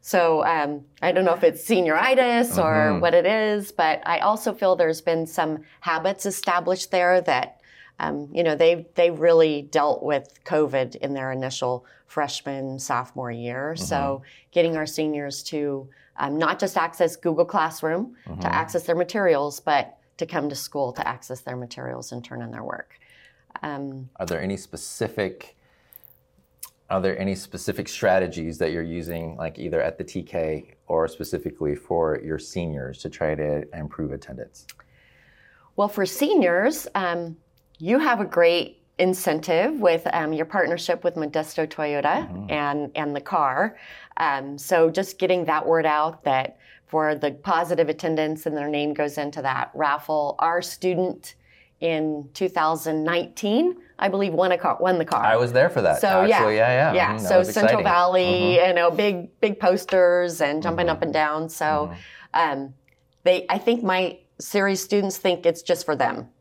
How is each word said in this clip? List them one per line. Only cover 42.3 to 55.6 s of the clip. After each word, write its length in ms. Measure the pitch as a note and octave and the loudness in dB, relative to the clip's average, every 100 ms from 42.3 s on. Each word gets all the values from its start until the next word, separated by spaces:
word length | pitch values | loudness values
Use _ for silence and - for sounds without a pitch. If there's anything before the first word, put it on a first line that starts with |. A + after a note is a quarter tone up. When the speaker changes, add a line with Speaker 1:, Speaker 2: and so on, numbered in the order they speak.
| F#2+ G2+ | -12 -6
Speaker 1:
and, 420 | D3+ D3 D3 D3 - | -4 -2 -4 -4 -6
and 180 | D3 | -4
the 60 | C#3+ | -6
car. 580 | C#3+ F3+ C#3+ C3 G#3+ - - - - - | -2 0 0 0 -2 -4 -20 -20 -14 -2
Um, 420 | D#3 C#3 C#3 C#3+ | -2 -2 -6 -12
so 320 | - F3 E3 | 0 4 4
just 300 | D#3+ F#3+ - | 4 -4 -2
getting 240 | F#3 F3+ E3 | 0 2 2
that 200 | D#3 - | 0 2
word 200 | E3 D#3+ | 2 4
out 380 | D3+ D#3 D#3+ | 2 0 -2
that 340 | - C3 C3+ - - - _ | 0 0 -2 -10 -20 -20 _
for 300 | D#3 D3+ D3+ | 0 0 0
the 160 | D3 | -2
positive 580 | C3 - E3+ E3+ E3 D#3 | -4 -2 0 0 0 0
attendance 560 | D3+ E3 D#3+ D#3 D#3 E3 | 0 -2 0 -2 -2 -6
and 100 | D3+ | -4
their 140 | D3 | -4
name 240 | D3 D3 | -2 -2
goes 240 | D3 D3 D3 | -2 -4 -4
into 240 | D3 D3 | -8 -4
that 300 | C3+ B2+ B2 | -4 -2 -4
raffle. 600 | C#3+ D3+ C#3+ - D#3 C#3+ - | -2 -2 -2 -2 -2 -2 0
Our 220 | E3 F3 | 0 0
student 720 | F3+ - F#3 F3 F#3 - - - _ _ _ _ | -4 -4 -2 0 -2 -4 -16 -20 _ _ _ _
in 480 | E3 D#3+ D#3 D3+ C#3 | -4 -2 -2 -4 -10
two 140 | - F#3 | -4 -4
thousand 560 | F3+ D#3 D#3+ D#3+ D#3 | 0 0 0 -2 -2
nineteen, 720 | D#3 F3 - - G#3 A3+ F4 F4+ - - | 0 -2 -4 -6 0 2 2 -2 -14 -4
I 80 | G3+ | -2
believe, 240 | G3 G3+ | 0 0
won 220 | E3 F#3 | 2 2
a 40 | F3 | 2
car, 200 | E3 - | 0 0
won 180 | F#3 F3+ | 2 2
the 60 | |
car. 180 | D#3+ B2 | 2 2
Speaker 2:
I 140 | A2+ A2+ | 4 4
was 160 | A#2+ | 4
there 180 | B2 | 4